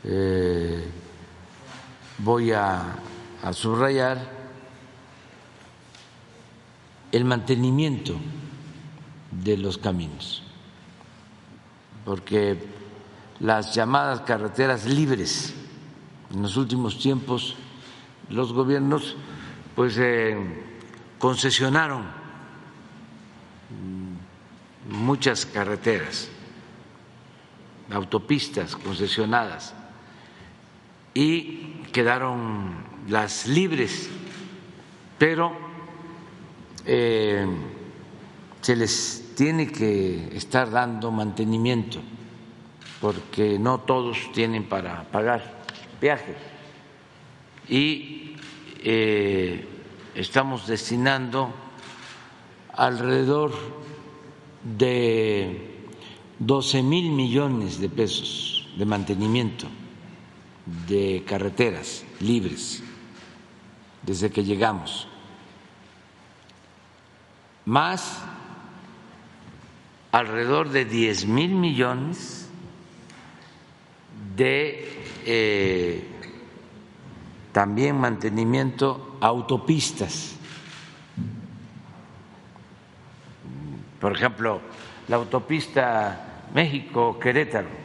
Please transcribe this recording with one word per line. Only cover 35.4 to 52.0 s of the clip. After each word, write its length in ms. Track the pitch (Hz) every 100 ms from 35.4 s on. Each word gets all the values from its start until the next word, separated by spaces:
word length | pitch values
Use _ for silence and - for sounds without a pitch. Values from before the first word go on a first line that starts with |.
| 170 165 - - - - - - - - - - - -
eh, 600 | - 123 117 113 107 101 95 87 73 - - - - - - - - -
se 140 | -
les 580 | 120 113 - - - - -
tiene 320 | 143 160 147
que 680 | - 110 101 95 87 82 85
estar 340 | - 127 120
dando 400 | 120 120 110 113
mantenimiento, 880 | 110 107 98 110 113 117 120 107 - - - - - - - - - - -
porque 600 | 104 98 - - 107 101
no 180 | 117 127
todos 540 | 131 131 120 113 -
tienen 360 | - 113 113 92
para 360 | 98 90 85
pagar 580 | 82 104 113 120 - - - - - -
peaje. 340 | 139 143 - - - - - - - - - - - - - - -
Y, 680 | 127 151 143 - - - - - - - -
eh, 840 | 113 113 110 104 101 98 90 87 - - - - - -
estamos 500 | 95 135 135 123 101
destinando 880 | 110 - 120 131 135 123 131 127 - - - - -